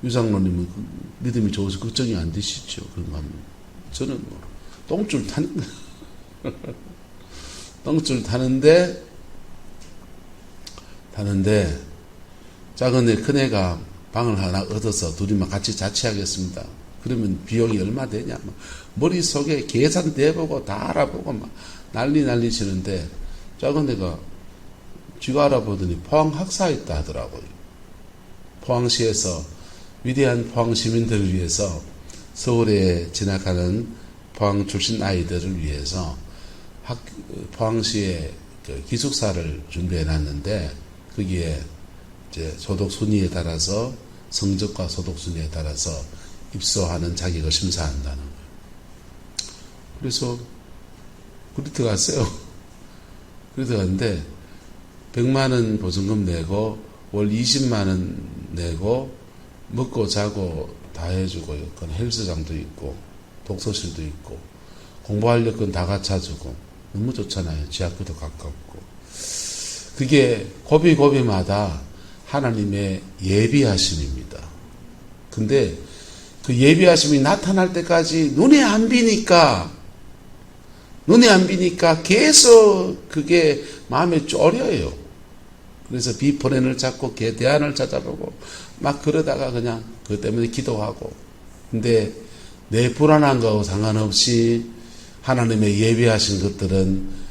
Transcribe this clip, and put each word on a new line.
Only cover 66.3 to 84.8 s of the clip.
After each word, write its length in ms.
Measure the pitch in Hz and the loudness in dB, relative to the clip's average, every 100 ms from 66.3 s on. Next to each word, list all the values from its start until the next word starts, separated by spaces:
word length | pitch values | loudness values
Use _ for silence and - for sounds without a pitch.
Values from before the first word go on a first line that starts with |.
| 73 65 67 - - - | -10 -10 -12 -16 -20 -12
너무 200 | 101 113 | -4 -4
좋잖아요. 560 | 117 101 98 85 78 73 | -4 -6 -6 -4 -4 -6
지학교도 460 | - 90 82 95 78 | -4 -6 -6 -10 -8
가깝고. 640 | 78 - 80 73 - - - - - - - - - - - - - - | -10 -12 -14 -14 -16 -18 -18 -20 -18 -14 -10 -8 -8 -8 -10 -10 -14 -4
그게 500 | 127 147 123 110 101 - - | 4 6 6 2 -4 -14 2
고비고비마다 1160 | 156 170 147 143 139 120 95 90 98 101 73 67 - - - - | 6 6 6 6 6 2 0 2 0 0 -4 -10 -16 -18 -20 -6
하나님의 760 | 143 127 110 101 101 98 95 - - | -2 0 0 0 0 -2 -2 -8 -8
예비하심입니다. 1120 | 95 101 113 143 127 92 - 80 69 64 62 - 80 - - - - - - - - | 2 4 6 6 4 4 2 0 -4 -6 -10 -14 -16 -18 -20 -20 -20 -20 -20 -20 -12
근데 460 | - 107 139 101 - - - - - - - | -4 2 4 2 -2 -12 -18 -18 -18 -20 -12
그 120 | - 123 | 0 6
예비하심이 640 | 135 165 185 165 147 143 | 8 10 10 8 6 6
나타날 540 | 139 202 180 190 180 | 6 2 2 4 4
때까지 600 | 185 165 170 160 160 151 131 | 0 2 4 4 2 2 6
눈에 280 | 240 294 | 10 10
안 260 | 247 214 226 | 8 4 4
뵈니까, 800 | 247 233 208 - 175 151 104 82 - - - - - - - - - - - - - - | 6 6 4 6 8 8 6 -2 -10 -18 -18 -20 -20 -20 -20 -20 -20 -20 -20 -20 -10 6
눈에 220 | 226 247 | 8 10
안 180 | 190 180 | 10 6
뵈니까 560 | 190 180 175 170 160 | 2 0 4 2 2
계속 920 | - 202 302 294 247 226 214 165 - - - | 4 6 8 8 12 12 12 6 2 -4 -6
그게 540 | 160 147 170 156 143 - - - | -4 4 6 6 2 -4 -14 -4
마음에 380 | 123 175 165 - | 0 2 2 0
쫄여요. 800 | - 165 233 240 151 | 4 4 4 0 0